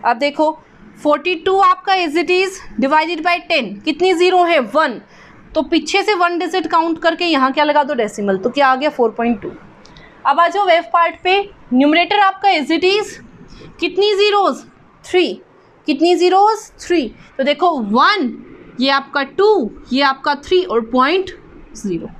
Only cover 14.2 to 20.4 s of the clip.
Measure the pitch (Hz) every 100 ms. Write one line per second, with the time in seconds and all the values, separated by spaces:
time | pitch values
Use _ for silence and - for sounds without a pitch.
14.2 | 415 403 359 262 - _ - _ - 359
15.2 | 294 180 - _ _ _ - 269 330 349
16.2 | 359 381 415 427 - - - 349 240 -
17.2 | - - 269 285 359 311 208 220 330 415
18.2 | 254 - - - - - 262 277 269 285
19.2 | 277 - 415 415 220 - - 254 277 269
20.2 | 302 285